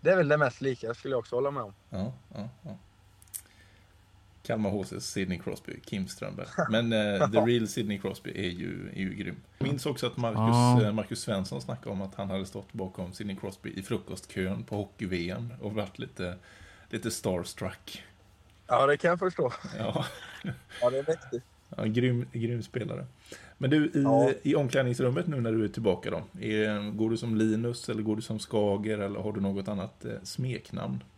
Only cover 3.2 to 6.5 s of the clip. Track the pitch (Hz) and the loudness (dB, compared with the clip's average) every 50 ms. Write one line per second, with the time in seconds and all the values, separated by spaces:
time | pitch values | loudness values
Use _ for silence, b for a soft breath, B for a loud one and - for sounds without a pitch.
3.2 | - - - - b b b b b b b b b b b b b _ _ - | -20 -14 -14 -14 b b b b b b b b b b b b b _ _ -20
4.2 | - - - - - - 120 110 107 98 98 104 95 - - - - - - 101 | -20 -20 -20 -20 -4 -4 -2 0 2 2 2 0 -2 -4 -6 -8 -8 -4 -2 -2
5.2 | 95 92 90 87 - - 98 - - - - - - - - 101 95 95 - - | 0 0 -2 -4 -4 -6 -8 -8 -8 -12 -12 -12 -10 -6 -4 -4 -4 -4 -6 -8
6.2 | - 101 98 - - - | -8 -8 -8 -8 -10 -8